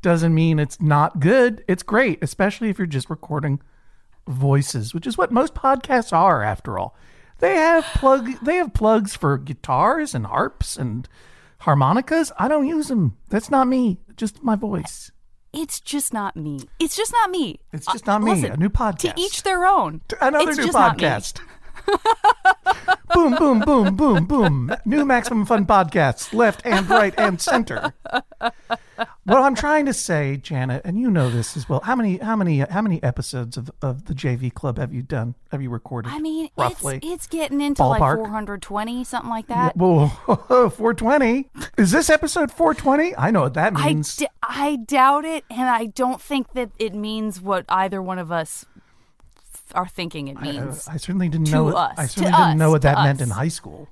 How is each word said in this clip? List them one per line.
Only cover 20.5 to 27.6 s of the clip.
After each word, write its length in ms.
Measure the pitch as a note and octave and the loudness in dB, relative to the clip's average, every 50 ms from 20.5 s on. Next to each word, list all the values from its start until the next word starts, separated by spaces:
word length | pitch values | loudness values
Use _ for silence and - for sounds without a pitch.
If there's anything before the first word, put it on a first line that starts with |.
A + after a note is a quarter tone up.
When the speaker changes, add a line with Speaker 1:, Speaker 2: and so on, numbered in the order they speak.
Speaker 2:
It's 80 | D4+ C#4+ | 0 -2
Speaker 1:
new 60 | C4 | -2
Speaker 2:
just 120 | E4+ E4 | 0 4
not 200 | A#3 F#3+ F3 D3+ | 4 4 4 4
me. 60 | - F3 | 2 0
Speaker 1:
podcast. 360 | D3+ B2+ G#2+ - - - - - - - - - - - - - | 0 0 -2 -6 -8 -12 -12 -16 -16 -20 -20 -16 -16 -16 -8 -2
<laughs> 520 | - G4+ - - A4 A#4 - - G#5 - - - F#4+ F#4+ - _ F#4 - - - - F#4 - - - E4+ | -2 -2 0 2 0 0 4 4 2 2 4 2 2 2 2 _ -2 -2 0 0 0 0 0 0 2 4
Boom, 220 | F4 E4+ D4 B3 | 4 6 4 4
boom, 240 | D#4+ E4 D4 C4 A3 | 4 4 4 4 4
boom, 340 | C#4+ D4+ D4 B3+ G#3 G3 G3 | 4 4 4 4 4 4 2
boom, 300 | F#3 D4+ C#4+ G#3+ E3+ D#3+ | 2 4 4 4 4 2
boom. 500 | F#3+ D4 C4+ G#3+ E3+ C#3+ C3+ A#2+ C3+ A3+ - - | 2 2 2 4 2 2 0 -2 -4 -6 -4 -2
New 180 | G#3 A#3 D4 C#4+ | -2 0 0 2
Maximum 400 | C#4 B3+ A#3+ - B3 A#3+ A3 G#3 | 2 2 0 0 0 -2 -2 0
Fun 200 | - A#3+ G#3+ G3 | 2 2 0 4
podcasts, 680 | E3 G#3+ G3 F#3 D#3 - F#3+ D3+ C3+ A#2 - - - | 4 4 4 4 2 2 2 2 2 0 -2 -8 -6
left 300 | - A3 A#3+ G#3+ - - - | 0 2 2 2 2 -2 -4
and 240 | A#3+ - F#3+ F#3+ E3+ | 0 0 0 2 4
right 240 | F#4+ F#4 G#3 F#4+ - | 4 4 4 2 2
and 240 | - - - F#3 D#3+ | 0 0 0 0 -2
center. 520 | - - D4 A#3+ | -2 0 0 0